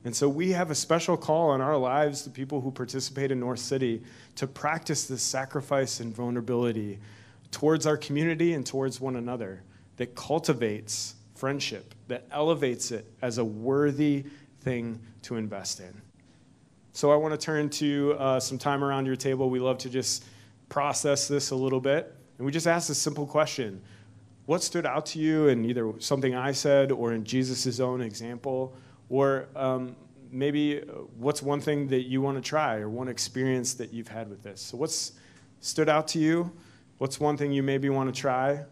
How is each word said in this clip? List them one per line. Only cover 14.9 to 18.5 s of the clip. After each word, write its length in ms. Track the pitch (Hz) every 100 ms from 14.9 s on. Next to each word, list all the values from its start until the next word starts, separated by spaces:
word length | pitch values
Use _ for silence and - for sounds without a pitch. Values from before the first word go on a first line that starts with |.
| 113 107 -
to 140 | - 117
invest 440 | 107 98 92 -
in. 120 | 90 98 - _ - - - _ _ _ -
So 180 | - 143
I 60 | 147
wanna 220 | 156 151
turn 320 | - 156 147
to, 440 | 147 147 143 143 -
uh, 220 | 135 131
some 180 | 131